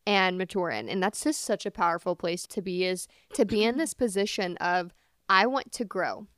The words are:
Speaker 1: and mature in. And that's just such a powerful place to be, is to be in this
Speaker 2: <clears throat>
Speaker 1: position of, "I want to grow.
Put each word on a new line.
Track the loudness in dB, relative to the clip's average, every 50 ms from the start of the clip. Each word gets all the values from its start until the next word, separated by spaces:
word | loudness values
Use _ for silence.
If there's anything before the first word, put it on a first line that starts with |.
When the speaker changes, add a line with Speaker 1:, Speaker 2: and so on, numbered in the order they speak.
| _
Speaker 1:
and | 2 4 4 4 2 2 0
mature | -4 -2 -2 -2 -2 0
in. | -2 -4 -4 -4
And | -2 0
that's | 0 0 -2 -2
just | -2 -2 -2 -2
such | -2 -4 -4 -4 -4
a | -8
powerful | -4 0 0 0 0 0 -2 -4 -4
place | -2 -2 -4 -4 -4 -6
to | -8 -8 -8
be, | -6 -4 -2 0 0
is | 0 -2 -4 -6 -12 _ _ _ _ 0
to | 0 2
be | 2 4 4
in | 2 2 2
this | 0 -2 -4 -2
Speaker 2:
<clears throat> | -2 -2
Speaker 1:
position | 0 0 0 -2 -2 -2 -4 -4 -4 -4
of, | -2 0 0 2 0 0 -4 -10 _ _ _ _ _ _ 4
"I | 6 6 6
want | 6 2 0 -4 -6
to | -6 -6 -6
grow. | -4 -2 -2 -2 -2 -4 -6 -10 -16 _